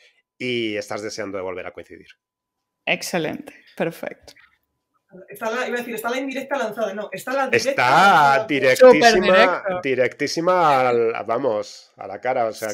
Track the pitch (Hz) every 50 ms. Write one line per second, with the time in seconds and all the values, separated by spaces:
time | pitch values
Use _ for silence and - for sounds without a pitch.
0 | _ _ _ _ _ _ _ _ 127 123 120 120 113 107 104 104 101 - 107 104
1 | 104 107 - - 104 98 98 98 92 95 90 92 85 90 - 87 82 - 85 82
2 | 85 - - _ _ _ _ _ _ _ _ _ _ _ _ _ _ - 170 175
3 | - - - 175 156 151 - - - - - - _ _ _ - 180 165 165 -
4 | - - - - _ - - _ _ _ _ _ _ _ _ _ _ _ _ _
5 | _ _ 180 180 185 - - - 233 220 226 254 247 226 240 240 240 240 214 -
6 | - 233 247 269 277 269 262 269 262 - - 220 214 220 208 233 220 196 190 208
7 | 208 - - 185 - 262 262 277 269 254 226 233 208 262 277 269 254 127 233 170
8 | 196 202 185 156 147 139 135 135 - - 151 139 131 131 127 - 254 254 240 151
9 | 240 233 220 - 208 202 185 196 - 180 175 135 - 196 185 180 180 135 127 120
10 | 127 123 - - 147 135 - 170 165 180 180 180 165 151 139 131 131 127 120 120
11 | 117 113 117 120 107 104 113 127 139 127 107 104 101 - - - - _ _ -
12 | 104 98 95 101 - 123 131 131 117 110 104 - 110 107